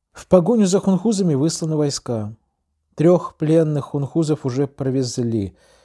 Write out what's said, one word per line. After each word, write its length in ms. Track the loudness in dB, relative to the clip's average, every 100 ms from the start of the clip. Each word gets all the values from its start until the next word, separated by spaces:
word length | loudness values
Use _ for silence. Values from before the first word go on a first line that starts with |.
| _
В 140 | -20 2
погоню 380 | 2 4 2 2
за 140 | 2
хунхузами 540 | 0 0 0 0 0
высланы 420 | 0 0 -2 -4 -2
войска. 580 | -2 -4 -6 -6 -8 -12 _ _ _ _ _ 0
Трех 400 | 2 2 0 -4
пленных 480 | 0 2 2 -2 -4
хунхузов 600 | -6 -2 -2 0 -2 -2
уже 220 | -2 -4
провезли. 880 | -4 -2 -2 -2 -2 -2 -2 -4 -8 _ _